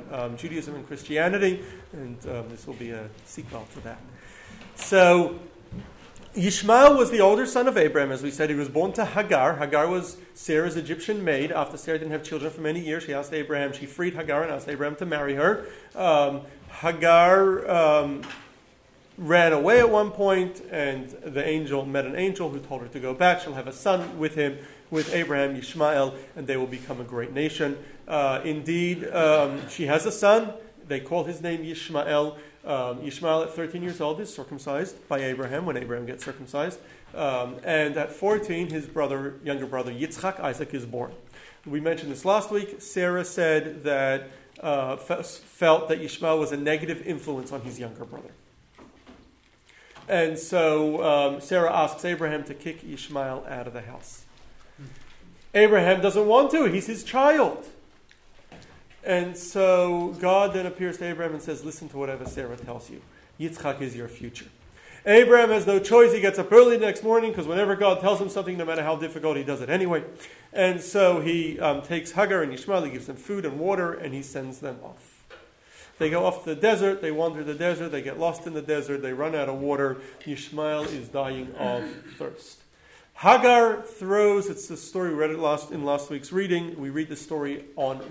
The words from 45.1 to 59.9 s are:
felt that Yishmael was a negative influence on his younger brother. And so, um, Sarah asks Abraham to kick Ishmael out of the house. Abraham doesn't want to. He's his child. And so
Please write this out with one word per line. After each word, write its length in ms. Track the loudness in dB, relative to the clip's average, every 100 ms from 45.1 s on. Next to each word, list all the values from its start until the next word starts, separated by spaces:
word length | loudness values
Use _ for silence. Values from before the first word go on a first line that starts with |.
| -6
felt 680 | -6 -12 -14 2 6 6 4
that 140 | -4
Yishmael 360 | -4 -4 0 0
was 140 | 0
a 60 | -2
negative 480 | -2 -2 -4 -8 -8
influence 460 | -8 -8 -8 -8
on 100 | -10
his 160 | -12 -12
younger 260 | -12 -12
brother. 280 | -16 -16 -18 -20 _ _ _ -20 -20 _ -20 -20 -20 _ _ _ _ -20 -20 -14 -2
And 320 | 0 0 -2
so, 640 | -2 2 4 4 2 2
um, 380 | 4 4 2 -2
Sarah 320 | 0 2 4
asks 320 | 2 0 -2
Abraham 400 | -6 -4 -4 -6
to 100 | -8
kick 280 | -12 -12 -12
Ishmael 600 | -14 -14 -10 -6 -6 -8 -10
out 180 | -12 -10
of 60 |
the 100 | -12
house. 420 | -14 -16 -18 -18 -20 -20 -20 -20 -20 -20 -20 -20 -20 -20 -20 -20 0
Abraham 480 | 6 6 8 6 4
doesn't 240 | 4 2 4
want 240 | 6 4
to. 140 | 2
He's 220 | 2 0 -4
his 160 | -10
child. 640 | -4 2 4 4 2 -2 -14 -20 -20 _ _ _ _ -20 -20 -20 -20 -20 -20 -8
And 340 | 0 0 0 -6
so 760 | -4 2 4 6 4